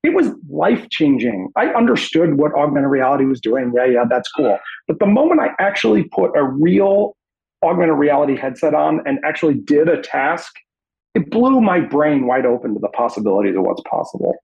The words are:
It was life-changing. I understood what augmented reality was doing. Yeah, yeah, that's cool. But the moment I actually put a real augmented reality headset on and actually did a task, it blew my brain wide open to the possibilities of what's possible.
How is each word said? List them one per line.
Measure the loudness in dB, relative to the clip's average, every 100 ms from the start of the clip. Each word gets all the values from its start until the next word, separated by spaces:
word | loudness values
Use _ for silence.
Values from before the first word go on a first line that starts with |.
It | 0
was | 0 0 -4 -10
life-changing. | -2 0 0 -4 -2 2 2 0 -4 -6
I | -2 0
understood | 2 2 0 0 0 2 2
what | 0
augmented | 2 0 0 0
reality | 2 2 2
was | 0 0
doing. | -2 -2 0
Yeah, | 0
yeah, | 2 2 2
that's | 0 -2
cool. | -2 0 0 -4 -14 -8
But | -2
the |
moment | 2 4 4 2
I | 0 -2
actually | -2 0 0 2 0
put | -2 0
a | 0
real | -2 0 2 4 2 2 0 -8 _ _ _ _
augmented | -2 2 0 2
reality | 2 2 0
headset | -2 -6 -4 -2
on | 0 0 -2
and | -4 -4
actually | -4 -2 0
did | -2 0 2 4
a | 0
task, | -2 -4 -2 -4 -8 -20 _ _ _ _ _
it | -6 -2
blew | 0 2 4
my | 4 2
brain | 0 0 2 2
wide | 0 0
open | 0 -2 -4
to | -4
the | -4
possibilities | -2 -4 -2 0 0 0
of | 0
what's | -2 -4 -6
possible. | -6 -6 -6 -4 -6